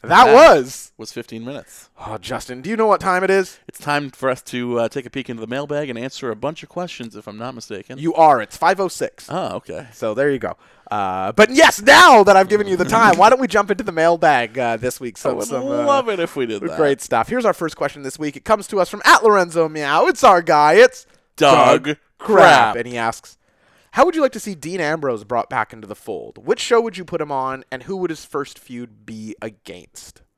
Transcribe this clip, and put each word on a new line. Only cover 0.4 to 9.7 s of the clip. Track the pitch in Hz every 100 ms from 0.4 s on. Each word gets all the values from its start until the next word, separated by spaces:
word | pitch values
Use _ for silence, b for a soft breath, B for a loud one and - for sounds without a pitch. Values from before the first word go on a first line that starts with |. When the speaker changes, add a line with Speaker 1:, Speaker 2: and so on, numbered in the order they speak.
| 320 175 127 - - _
Speaker 2:
was | 110
fifteen | - - 113 117
minutes. | 139 - - _ _
Speaker 1:
Oh, | 110 110
Justin, | - 117 - 123
do | 160
you | 220
know | 220
what | 180
time | 185 180
it | 190
is? | 190 185 - -
Speaker 2:
It's | -
time | - 147 143
for | _ 131
us | 127
to, | - 123 120 120
uh, | 113
take | 143 123
a |
peek | 139 127
into | 117
the | 113
mailbag | 131 143 147 147
and | 117
answer | 127 - 127
a | 107
bunch | 131 160
of | -
questions, | - 180 - - 104
if | 107
I'm | 104
not | 120 127
mistaken. | - 101 - 131
Speaker 1:
You | 160
are. | 151 160 131
It's | 104 -
five | 165 190
oh | 185
six. | - 135 _ -
Speaker 2:
Oh, | 170 - 92
okay. | -